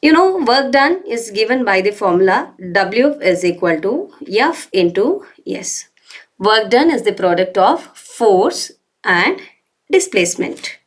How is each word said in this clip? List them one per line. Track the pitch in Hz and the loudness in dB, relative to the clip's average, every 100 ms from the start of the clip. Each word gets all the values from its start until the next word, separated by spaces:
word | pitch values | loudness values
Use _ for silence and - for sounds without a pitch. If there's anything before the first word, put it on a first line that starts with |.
You | 302 | 4
know, | 320 381 381 | 4 4 0
work | 254 254 269 | 0 0 2
done | 277 285 370 - | 2 2 0 -4
is | 233 226 | -8 -6
given | 202 220 254 | -4 -2 0
by | 233 190 | 0 0
the | 190 | 0
formula | 202 196 175 190 208 311 - 185 | -2 0 2 2 2 -2 -14 -4
W | 175 185 214 277 285 | -2 0 2 0 0
is | - 175 | 0 0
equal | 180 170 180 160 | -2 -2 -2 -2
to | 185 277 403 - - | -2 -4 -8 -16 -6
F | 202 285 330 - | -2 0 -2 -4
into | 190 175 175 233 403 - _ - | 0 0 0 -2 -2 -8 _ -12
S. | 185 185 - - _ _ - - _ | -10 -8 -12 -14 _ _ -20 -20 _
Work | 202 220 202 | 0 0 2
done | 240 320 | 2 2
is | 285 | 2
the | 208 | -2
product | - 185 170 185 196 | 0 0 0 0 2
of | 196 349 - | 2 2 -4
force | - - - 226 185 254 349 - - _ _ | -20 -20 -2 2 4 2 -2 -12 -14 _ _
and | - 175 196 381 - _ _ _ _ | -2 0 0 -2 -10 _ _ _ _
displacement. | 381 370 202 170 - 180 - - - | 0 0 0 -2 -2 -8 -8 -14 -18